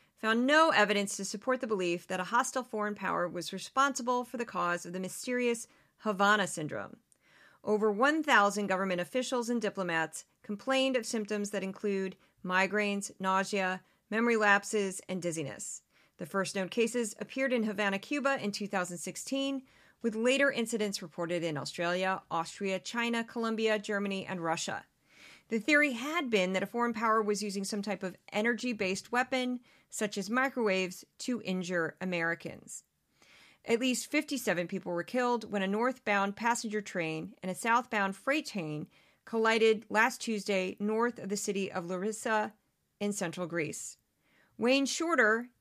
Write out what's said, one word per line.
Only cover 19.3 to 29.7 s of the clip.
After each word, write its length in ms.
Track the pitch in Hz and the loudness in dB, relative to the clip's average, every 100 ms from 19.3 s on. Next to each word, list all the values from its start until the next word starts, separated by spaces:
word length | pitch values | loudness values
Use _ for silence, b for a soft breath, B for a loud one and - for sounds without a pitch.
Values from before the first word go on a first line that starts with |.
| 269 277 269 262 b b b | -2 -2 -4 -8 b b b
with 140 | 233 | -4
later 360 | 220 240 269 277 | 0 2 4 4
incidents 520 | - 226 226 208 196 | 2 -2 0 -2 -4
reported 420 | 170 - 170 175 | -8 -6 -2 -2
in 140 | 165 147 | -2 -2
Australia, 640 | 139 - 170 180 185 190 - | -4 -2 0 0 0 -2 -2
Austria, 480 | 165 165 - 196 190 | -4 -4 -4 -4 -4
China, 440 | - 233 233 233 | -4 -2 0 -2
Colombia, 560 | 233 240 226 220 220 214 | -4 -4 -2 0 2 2
Germany, 460 | 202 202 196 190 - | 0 -2 -2 -4 -6
and 160 | 180 | -4
Russia. 420 | 165 170 - 110 - _ B B B B - | -2 -2 -2 -6 -10 _ B B B B -4
The 80 | 226 | -2
theory 340 | 208 294 294 | 4 6 4
had 380 | 233 277 330 269 | 0 -4 -4 0
been 240 | 214 180 | 2 2
that 80 | 190 | 0
a 40 | 196 | -2
foreign 280 | 240 240 | 0 -2
power 260 | 226 226 220 | 0 2 4
was 220 | 208 202 | 2 0
using 220 | 208 196 | -2 -4
some 180 | 196 208 | -4 -4
type 200 | 202 190 | -4 -4
of 140 | 185 180 - | -6 -8 -6
energy-based 800 | 208 226 226 247 214 190 190 - | -2 0 0 -2 -2 -2 -2 -2
weapon, 480 | 240 254 262 254 247 b | -2 0 0 -2 -4 b